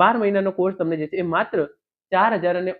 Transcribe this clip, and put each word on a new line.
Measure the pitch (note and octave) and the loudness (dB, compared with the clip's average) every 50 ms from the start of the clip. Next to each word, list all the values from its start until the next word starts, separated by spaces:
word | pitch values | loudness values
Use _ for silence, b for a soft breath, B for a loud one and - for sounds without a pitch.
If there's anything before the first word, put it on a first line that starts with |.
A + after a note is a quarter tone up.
બાર | F3 G#3 A#3+ A#3 G#3+ | 4 4 4 2 0
મહિનાનો | G3+ G3+ G3 G3 G3 F#3 F#3+ | 0 0 0 0 0 0 0
કોર્સ | F3+ F#3+ F#3+ - | 0 -2 0 -2
તમને | F3 E3 E3 D#3 | -2 -2 -2 -2
જે | D3+ D3+ | -4 -6
છે | - F#3+ F3+ | -4 -4 -4
એ | E3 D#3+ | -2 0
માત્ર | F3+ A3 - - F3+ D3 C#3+ - _ _ _ _ _ _ _ | -2 -2 0 -2 -2 -2 -2 -6 _ _ _ _ _ _ _
ચાર | F#3+ F#3 G3+ A#3 A3+ F#3 E3 | 0 2 2 2 2 0 0
હજાર | F3 F3 F3+ | 0 -2 -2
અને | F#3 F#3 - | -4 -6 -6